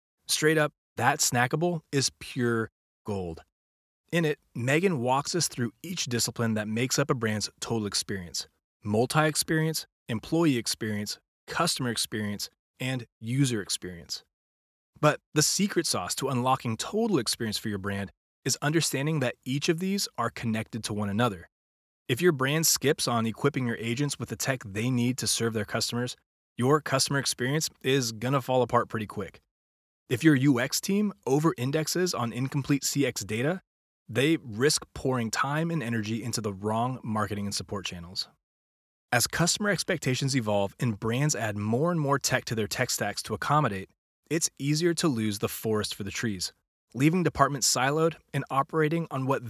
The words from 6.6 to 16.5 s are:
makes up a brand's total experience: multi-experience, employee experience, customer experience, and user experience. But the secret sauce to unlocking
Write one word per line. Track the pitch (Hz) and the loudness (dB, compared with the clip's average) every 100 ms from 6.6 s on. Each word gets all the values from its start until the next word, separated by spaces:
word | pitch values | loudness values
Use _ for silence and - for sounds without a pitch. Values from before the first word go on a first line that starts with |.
| 107 | -2
makes | 110 127 - | -2 0 0
up | 139 | 0
a | 135 | 0
brand's | 113 107 - - | 0 -2 -4 -8
total | - 117 101 | -4 -2 0
experience: | - - 98 87 - - _ _ _ | -2 -4 -6 -6 -8 -8 _ _ _
multi-experience, | 107 107 127 156 156 151 - 160 160 156 - _ - | 0 2 2 2 2 0 0 0 0 -2 -8 _ -8
employee | 113 - 160 170 123 | -6 -2 2 4 2
experience, | - - 110 104 104 - _ _ - | 0 -4 -4 -4 -6 -10 _ _ -8
customer | - 170 - 127 | -2 0 0 -2
experience, | 110 - 110 104 101 - - _ _ | -2 -4 -4 -4 -6 -10 -14 _ _
and | 131 131 117 _ | -4 -4 -6 _
user | 113 131 135 110 | -4 2 2 0
experience. | 90 - 90 87 - - - _ _ _ _ _ _ _ | -4 -6 -8 -12 -10 -12 -12 _ _ _ _ _ _ _
But | 147 135 - | 2 2 0
the | 147 | 2
secret | 147 - 202 - 160 | 2 2 0 0 0
sauce | 107 87 - | -2 -2 -4
to | 135 | -2
unlocking | 127 127 | 0 2